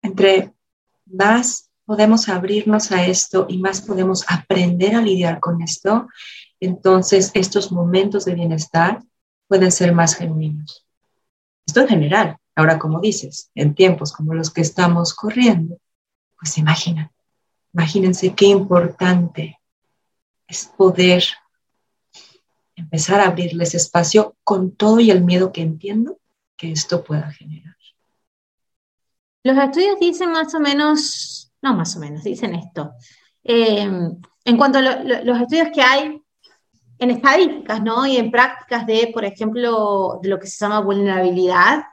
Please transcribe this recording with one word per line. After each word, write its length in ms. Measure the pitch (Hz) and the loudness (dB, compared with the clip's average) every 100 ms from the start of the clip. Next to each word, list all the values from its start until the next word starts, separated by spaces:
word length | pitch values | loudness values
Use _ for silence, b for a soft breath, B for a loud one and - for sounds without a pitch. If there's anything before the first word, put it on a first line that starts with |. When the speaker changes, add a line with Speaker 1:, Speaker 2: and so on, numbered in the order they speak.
Speaker 1:
entre 520 | 208 190 190 190 - _ _ _ _ _ _ | -8 2 4 4 0 _ _ _ _ _ _
más 640 | 185 202 233 240 - _ _ - | -2 2 2 0 -6 _ _ -8
podemos 440 | 208 214 220 220 | 2 4 4 2
abrirnos 640 | 185 190 208 214 214 - | -4 -2 -2 0 0 0
a 140 | 185 180 | 0 0
esto 400 | 185 - 190 - | -2 -2 -2 -2
y 80 | 185 | -2
más 240 | 190 190 | -4 -6
podemos 420 | - 190 185 185 - | -6 -2 -2 -2 -2
aprender 680 | 175 - 185 175 175 190 226 | -4 -2 0 0 2 2 2
a 60 | |
lidiar 380 | 220 185 175 165 | 2 0 0 -2
con 220 | 175 170 | -4 -4
esto, 460 | 165 - 196 226 226 B B B B _ | -6 -4 0 0 -2 B B B B _
entonces 720 | 185 180 190 185 185 196 190 | -6 -2 2 2 4 2 2
estos 380 | 202 185 202 196 | -2 -2 -2 -2
momentos 540 | 175 175 185 202 202 190 | -2 0 0 0 -2 -4
de 100 | 170 | -4
bienestar 680 | 170 160 156 165 170 233 - _ _ _ _ | -2 -4 -2 0 0 -2 -12 _ _ _ _
pueden 240 | 196 185 | 2 2
ser 220 | - 180 | 2 2
más 220 | 175 165 - | 2 2 -2
genuinos. 720 | 170 156 156 151 151 - _ _ _ _ _ _ _ _ - | -4 -4 -4 -8 -12 -20 _ _ _ _ _ _ _ _ -2
Esto 160 | 240 | 2
en 60 | 285 | 4
general. 500 | 190 147 196 180 - _ - | 2 2 0 0 -4 _ 0
Ahora, 240 | 160 160 | 2 2
como 220 | 156 151 | -2 -2
dices, 500 | 208 - 143 - - | -2 -4 -10 -18 -18
en 220 | - 147 147 | -2 -2 4
tiempos 380 | 185 170 151 | 4 4 -6
como 200 | - 156 | -6 -6
los 160 | 160 156 | -4 -6
que 120 | - | -4
estamos 520 | 156 - 175 170 170 | -4 0 0 2 -2
corriendo, 640 | - 214 247 247 180 165 170 _ _ _ _ _ _ | -6 -6 2 2 2 -2 -10 _ _ _ _ _ _
pues 180 | 156 - | -8 -2
imagina, 540 | 151 165 - 160 156 _ _ _ _ _ _ | 0 0 -2 -6 -8 _ _ _ _ _ _
imagínense 600 | 170 160 196 185 180 185 | -4 -2 0 0 0 -2
qué 120 | 190 202 | 4 4
importante 1120 | 196 196 175 175 - 180 180 175 - 160 - _ _ _ _ _ _ _ _ _ | 4 4 0 0 -2 0 2 0 -6 -14 -14 _ _ _ _ _ _ _ _ _
es 240 | - - - | -14 -14 2
poder 480 | 190 175 180 180 - - _ _ _ _ _ _ _ b b b _ _ _ - | 2 4 4 4 2 -6 _ _ _ _ _ _ _ b b b _ _ _ -18
empezar 440 | 165 160 160 202 | -8 -6 0 2
a 80 | 190 | 2
abrirles 480 | 170 175 165 170 170 | 0 -6 -4 -4 -4
espacio 640 | - 175 - 214 214 _ | -2 0 4 2 2 _
con 280 | - 196 185 | -2 0 -2
todo 280 | - 214 226 | 0 4 6
y 100 | 226 | 6
el 120 | 185 | 6
miedo 280 | 175 180 185 | 4 2 0
que 100 | 180 | -2
entiendo 580 | 160 160 202 214 254 370 _ _ _ - | -6 -6 -6 -4 -4 -8 _ _ _ -14
que 160 | 170 | -8
esto 320 | 156 - 175 | -8 -4 -6
pueda 260 | - 151 147 | -4 -6 -6
generar. 440 | - 151 156 160 _ _ _ _ _ _ _ _ _ _ _ _ _ _ _ _ _ | -14 -18 -18 -20 _ _ _ _ _ _ _ _ _ _ _ _ _ _ _ _ _
Speaker 2:
Los 140 | 254 262 | 0 2
estudios 420 | 269 285 392 403 | 2 0 0 2
dicen 320 | 349 339 349 | -2 0 -4
más 240 | 320 320 320 | -2 -4 -2
o 40 | |
menos, 920 | 285 285 302 302 302 - - - - _ | -2 0 2 0 -2 -10 -14 -16 -20 _
no 120 | 269 | -2
más 220 | 202 165 170 | 0 -2 -8
o 20 | |
menos, 240 | 147 151 | -12 -10
dicen 320 | 208 - 208 175 | -10 -8 -8 -8
esto. 380 | - - 147 - b b b _ | -10 -12 -12 -14 b b b _
Eh, 380 | - 233 226 208 202 185 165 175 - _ - | 0 2 2 0 -2 -4 -6 -8 -20 _ 0
en 120 | 233 | 4
cuanto 220 | 277 269 | 6 4
a 20 | |
lo, 220 | 262 254 | 2 -2
lo, 200 | 269 240 | -4 -4
los 180 | 233 240 | -2 -2
estudios 280 | 240 311 311 | 0 0 0
que 80 | 285 | 2
hay 400 | 254 277 302 302 _ _ b b _ _ _ _ | 2 2 -2 -10 _ _ b b _ _ _ _
en 120 | 247 | -2
estadísticas, 720 | 240 277 311 339 - - 214 | 0 2 4 2 -2 -8 -6
¿no? 220 | 214 233 269 | -4 -2 0
Y 120 | 254 | 0
en 140 | 226 | 0
prácticas 540 | 233 247 - - 240 220 | 0 0 -2 -8 -6 -2
de, 260 | 220 233 | -2 -2
por 120 | 226 202 | -4 -8
ejemplo, 920 | 196 214 233 240 220 208 196 185 - | -6 -6 -4 -2 -2 0 -2 -4 -6
de 80 | 190 | -6
lo 100 | 190 | -6
que 80 | 196 | -8
se 100 | - | -8
llama 220 | 208 214 | -2 -2
vulnerabilidad 1040 | 196 202 196 185 180 180 180 180 190 302 - | -2 -2 0 0 0 0 0 4 4 2 -6